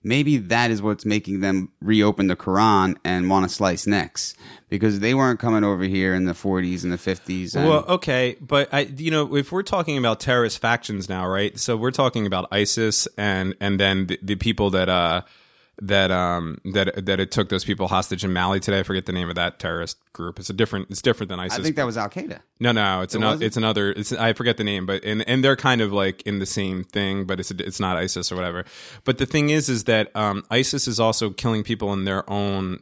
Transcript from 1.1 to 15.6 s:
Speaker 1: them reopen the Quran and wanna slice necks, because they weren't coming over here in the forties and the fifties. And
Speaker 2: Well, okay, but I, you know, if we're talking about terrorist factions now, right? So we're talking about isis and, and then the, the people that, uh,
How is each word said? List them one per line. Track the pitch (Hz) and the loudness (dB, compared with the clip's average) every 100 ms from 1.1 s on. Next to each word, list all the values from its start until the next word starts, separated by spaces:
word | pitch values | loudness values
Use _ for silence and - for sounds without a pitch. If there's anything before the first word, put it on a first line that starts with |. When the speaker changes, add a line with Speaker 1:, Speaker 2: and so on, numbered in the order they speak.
| 104 98 98 | -2 -2 -2
Speaker 1:
them | 98 95 92 _ | 0 0 -2 _
reopen | 95 110 104 101 95 | 2 6 6 4 0
the | 90 | 0
Quran | - 95 110 101 95 - | 0 4 6 6 4 0
and | - 90 90 | -2 -2 2
wanna | 95 92 | 2 2
slice | - 98 87 - | 0 0 0 0
necks, | 101 73 - - - - - _ | 0 -2 -6 -8 -10 -20 -20 _
because | 101 107 101 | 0 2 2
they | 110 | 2
weren't | 135 131 117 | 4 2 2
coming | 120 110 104 | 2 2 2
over | 95 | 2
here | 95 95 95 92 | 0 0 2 2
in | |
the | 92 | 0
forties | 85 98 92 90 90 87 | -2 0 0 0 -2 -4
and | |
the | 87 | -4
fifties. | - 92 - 92 90 | -4 -6 -4 -6 -4
And | 127 151 | 0 2
Speaker 2:
Well, | 151 - | 2 2
okay, | 180 - 127 123 - | -2 0 0 0 -4
but | 135 143 139 | 0 0 2
I, | 143 | 0
you | 143 135 160 | -2 -4 -2
know, | 156 147 143 | 0 2 0
if | 135 | 0
we're | 185 | -4
talking | 202 190 165 143 | 0 -2 0 0
about | 120 110 | 0 0
terrorist | - 123 117 - | 2 2 2 0
factions | 113 117 - 104 95 | 0 0 -2 -6 -4
now, | 92 92 | -4 -2
right? | 95 104 - | 0 -2 -2
So | - 113 | -2 0
we're | 123 | 0
talking | 131 131 117 104 | 2 0 0 -2
about | 92 90 | -2 -2
isis | 101 104 - 110 101 - - | 0 0 2 0 0 -2 -2
and, | 104 95 95 - | 0 2 0 -2
and | 101 98 | 0 2
then | 98 95 92 | 4 2 0
the, | - | -4
the | 98 101 | -4 -2
people | 117 107 101 | 0 2 2
that, | 95 92 | 2 2
uh, | 92 85 87 - - _ _ | 2 2 0 -4 -20 _ _